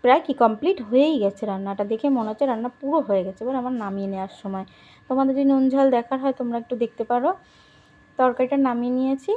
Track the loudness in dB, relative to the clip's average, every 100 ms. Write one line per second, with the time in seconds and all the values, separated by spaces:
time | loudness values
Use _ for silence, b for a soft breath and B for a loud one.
0 | 6 4 2 2 2 2 -2 -2 0 2
1 | 4 2 -2 -2 -6 -6 -6 -6 -4 -2
2 | 0 0 -2 -2 -2 -2 -6 -8 -2 -2
3 | 0 -2 -2 -6 -4 -4 -4 -4 -6 -6
4 | -6 -6 -8 -10 -8 -8 -10 B B B
5 | _ 0 2 2 2 4 4 4 4 2
6 | 0 -2 -2 -2 -4 -6 -6 -4 -4 -4
7 | -2 0 0 -4 b b b b b b
8 | _ 0 0 2 0 2 2 0 -2 -2
9 | 0 -2 -2